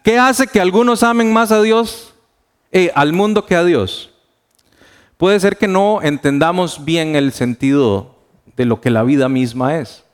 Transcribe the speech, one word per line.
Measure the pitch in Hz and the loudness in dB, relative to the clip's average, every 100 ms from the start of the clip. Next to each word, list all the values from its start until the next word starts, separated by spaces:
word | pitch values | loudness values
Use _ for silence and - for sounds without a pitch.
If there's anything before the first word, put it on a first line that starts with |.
¿Qué | 214 240 | 2 2
hace | 254 262 262 | 2 0 0
que | 208 | 0
algunos | 185 190 240 233 | 2 2 0 2
amen | 233 233 226 | 0 2 0
más | 220 233 | 0 2
a | 220 | 2
Dios, | 220 220 226 - - _ _ _ _ _ _ | 2 2 0 -10 -20 _ _ _ _ _ _
eh, | 185 175 143 | 0 0 2
al | 147 | 0
mundo | 175 208 214 - | 0 0 -2 0
que | 175 | 0
a | 175 | 2
Dios? | 147 92 - - _ _ _ _ _ _ _ _ _ _ _ | 0 -2 -8 -16 _ _ _ _ _ _ _ _ _ _ _
Puede | 185 202 | 0 2
ser | 196 196 | 0 0
que | 208 | -2
no | 185 202 214 | 0 0 0
entendamos | 151 143 143 139 160 180 175 - 147 | -2 -2 -2 0 0 0 -4 -6 -4
bien | 165 156 151 | -2 0 0
el | 139 | -2
sentido | - 123 117 135 143 123 98 - _ _ _ _ - | -2 -6 -2 0 2 2 0 -6 _ _ _ _ -4
de | 123 | -2
lo | 110 | 0
que | 127 | 0
la | 113 | 0
vida | 117 143 131 | 2 0 0
misma | 131 127 120 127 160 | -2 -4 -4 -4 -4
es | 117 - _ | -8 -16 _